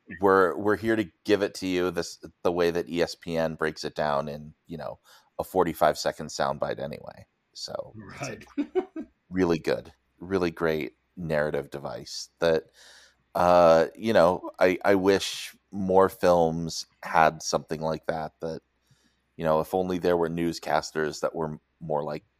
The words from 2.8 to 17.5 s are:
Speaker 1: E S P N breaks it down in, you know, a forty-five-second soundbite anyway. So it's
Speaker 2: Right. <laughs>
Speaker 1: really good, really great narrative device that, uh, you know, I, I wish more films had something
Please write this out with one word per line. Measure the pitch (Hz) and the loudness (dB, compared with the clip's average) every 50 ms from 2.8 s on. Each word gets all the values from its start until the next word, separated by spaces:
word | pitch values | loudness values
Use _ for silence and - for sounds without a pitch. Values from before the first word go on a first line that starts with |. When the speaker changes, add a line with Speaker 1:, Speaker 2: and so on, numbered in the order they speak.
| 85 - | -4 -4
Speaker 1:
E | 82 85 | -2 -2
S | 82 82 - | -2 -2 -4
P | - - 90 82 | -10 -10 -6 -4
N | 80 80 80 80 | -2 -2 -2 -2
breaks | - 80 78 78 - - | -2 -4 -4 -4 -6 -10
it | 73 - | -10 -6
down | - 76 76 73 71 71 76 | -4 -2 -2 -2 -2 -2 -4
in, | 71 76 76 76 80 _ _ - | -8 -12 -14 -16 -20 _ _ -16
you | - 78 | -14 -12
know, | 71 - 55 - _ _ - _ _ _ _ - | -12 -12 -14 -16 _ _ -20 _ _ _ _ -10
a | 165 | -8
forty-five-second | - - 92 87 82 78 - - 78 76 - - 76 - - 80 73 | -2 2 2 2 2 2 2 2 2 2 0 -2 -6 -6 -6 -10 -10
soundbite | - - 76 67 69 71 69 69 60 64 | -6 -4 -4 -4 -2 -4 -4 -6 -6 -6
anyway. | 67 71 - - - - - - - _ _ _ _ _ - | -8 -10 -10 -12 -16 -18 -20 -20 -20 _ _ _ _ _ -20
So | - - - - - - - - 107 - - - - | -16 -14 -12 -12 -12 -12 -12 -16 -20 -20 -18 -14 -12
it's | - - | -12 -12
Speaker 2:
Right. | - - - - - - 294 - - 370 370 | -12 -14 -16 -14 -8 -8 -8 -4 -4 -4 -4
<laughs> | - - 320 - - _ _ _ - | -6 -10 -16 -16 -16 _ _ _ -6
Speaker 1:
really | 90 92 92 85 85 78 | -2 0 2 2 2 0
good, | - 78 65 58 - - - _ _ _ _ - | 0 -2 -4 -4 -6 -12 -20 _ _ _ _ -16
really | 87 90 98 95 90 87 | -8 -2 -2 0 0 0
great | 80 - 85 80 80 78 71 58 _ _ _ _ _ | -2 0 -2 0 0 -2 -4 -8 _ _ _ _ _
narrative | - 87 78 78 73 73 76 76 71 69 69 | -10 -6 -4 -2 0 0 0 -2 -4 -6 -6
device | - 73 69 71 69 65 73 - - - - - _ - | -10 -12 -10 -10 -12 -12 -14 -14 -14 -14 -14 -14 _ -2
that, | 85 82 80 78 - _ _ _ - - - - _ _ _ _ _ _ - | 2 2 2 2 0 _ _ _ -20 -20 -20 -20 _ _ _ _ _ _ -4
uh, | 92 90 87 90 87 87 82 82 80 82 - - | 0 4 6 6 8 8 8 8 6 4 2 -2
you | - 101 110 110 | -6 -2 2 4
know, | 95 82 87 90 - - - - - | 6 6 6 4 0 -4 -8 -2 2
I, | 92 92 92 - - | 2 2 2 2 2
I | 90 101 | 2 2
wish | 98 92 98 98 92 - - - - - - - _ _ _ | 4 4 4 4 4 2 -4 -8 -10 -12 -14 -16 _ _ _
more | - 101 98 92 92 95 95 92 | -10 -6 -2 2 4 6 6 4
films | - - - 90 87 87 85 82 80 85 85 80 - - - _ _ - | 2 2 4 4 4 6 4 2 0 -2 -6 -6 -8 -10 -12 _ _ -16
had | - - - 85 80 78 78 78 | -10 -2 2 4 4 4 4 0
something | - - | -8 -6